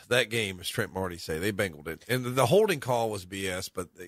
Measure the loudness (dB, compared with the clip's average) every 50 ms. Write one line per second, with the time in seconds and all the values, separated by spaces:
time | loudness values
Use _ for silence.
0 | -4 2 2 2 2 2 0 -2 -2 -2 -4 -6 -6 -6 -2 -2 -2 -2 -2 -2
1 | -2 -2 -4 -6 -6 -4 -2 0 0 0 0 0 0 -2 -2 -6 -8 -8 -8 -8
2 | -4 -2 -2 0 0 0 2 4 4 6 6 6 6 4 2 0 0 0 0 2
3 | 2 0 -2 -4 -8 -8 -8 -4 -4 -2 -2 -4 -6 -6 -6 -8 -8 -8 _ -16
4 | -14